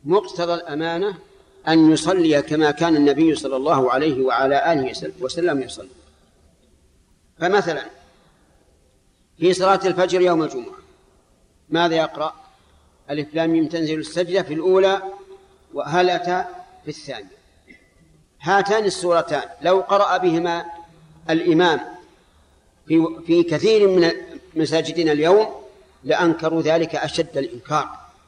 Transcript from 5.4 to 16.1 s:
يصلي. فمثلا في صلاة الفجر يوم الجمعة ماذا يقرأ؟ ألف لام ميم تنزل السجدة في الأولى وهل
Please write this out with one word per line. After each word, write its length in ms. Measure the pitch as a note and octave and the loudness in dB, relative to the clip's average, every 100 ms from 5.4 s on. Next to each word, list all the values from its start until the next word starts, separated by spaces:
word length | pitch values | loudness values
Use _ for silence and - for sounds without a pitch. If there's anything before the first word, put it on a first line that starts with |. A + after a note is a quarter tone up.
| F3 C#3+ | -2 -2
يصلي. 260 | A#2 - F#2+ - _ _ _ _ _ _ _ _ _ _ _ _ _ _ | -6 -12 -18 -20 _ _ _ _ _ _ _ _ _ _ _ _ _ _
فمثلا 460 | E3 G3+ F3 D3+ A#2+ - _ _ _ _ _ _ _ _ _ _ _ _ _ _ | 0 0 0 -6 -10 -20 _ _ _ _ _ _ _ _ _ _ _ _ _ _
في 160 | E3 | 0
صلاة 260 | F3 F#3+ F#3+ | 2 2 2
الفجر 360 | F#3 F3 F#3 F3+ | 2 0 0 2
يوم 220 | F3+ E3 | 2 2
الجمعة 340 | D3+ C3 A#2 - - _ _ _ _ _ _ _ _ | -2 -6 -14 -18 -20 _ _ _ _ _ _ _ _
ماذا 280 | D#3+ E3+ E3 | -2 0 0
يقرأ؟ 380 | D#3 - D3+ - - _ _ _ _ _ _ | -2 -4 -8 -8 -20 _ _ _ _ _ _
ألف 240 | D3 D3 | -8 -6
لام 160 | D#3+ E3 | -4 0
ميم 180 | E3 D#3 | 0 0
تنزل 300 | E3 D#3 D#3 | -2 -4 -4
السجدة 440 | D3+ E3 F3+ F#3 | -6 -6 -2 -2
في 120 | E3 | -2
الأولى 480 | D#3 F3+ F#3 F#3+ G3 - - - - _ _ _ | -4 2 4 4 2 -4 -16 -20 -20 _ _ _
وهل 360 | C#3+ C3 E3+ F3+ | -10 -4 2 2